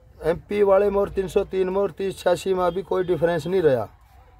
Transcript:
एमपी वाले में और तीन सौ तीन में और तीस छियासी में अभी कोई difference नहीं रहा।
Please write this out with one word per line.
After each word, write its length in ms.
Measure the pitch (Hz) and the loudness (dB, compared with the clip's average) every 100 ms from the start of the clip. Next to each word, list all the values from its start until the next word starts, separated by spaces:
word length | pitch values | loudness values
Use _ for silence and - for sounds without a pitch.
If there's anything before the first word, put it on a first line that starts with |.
| - - 156 | -14 -6 -4
एमपी 340 | 170 - 208 | -4 -4 0
वाले 260 | 196 190 202 | 4 4 4
में 80 | 196 | 0
और 120 | 202 | -2
तीन 180 | 196 185 | -4 -2
सौ 160 | 202 | -2
तीन 260 | 190 190 185 | 0 -2 -2
में 80 | 190 | 0
और 140 | 196 | -2
तीस 280 | 147 190 175 | -4 -8 -2
छियासी 340 | 185 175 190 | -2 0 0
में 100 | 185 | 0
अभी 180 | 180 175 | 0 -2
कोई 220 | - 185 | -4 -2
difference 440 | 180 160 165 170 160 | 0 0 0 0 -2
नहीं 140 | 190 | 2
रहा। 280 | 156 123 98 - _ - - | 2 2 -2 -12 _ -20 -20